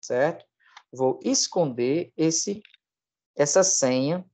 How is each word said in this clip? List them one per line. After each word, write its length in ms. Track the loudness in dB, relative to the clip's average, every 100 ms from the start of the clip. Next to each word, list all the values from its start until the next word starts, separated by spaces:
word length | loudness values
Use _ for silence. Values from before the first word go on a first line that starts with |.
certo? 440 | -4 -2 0 -2 -16 _ _ -20 _
Vou 280 | -2 0 0
esconder 880 | -2 0 0 0 0 0 0 0 -4 -2
esse, 460 | 0 0 -4 -8 -12 _ _ _ _ _ _ -2
essa 280 | 2 4
senha 600 | 4 2 0 0 0 -4 -8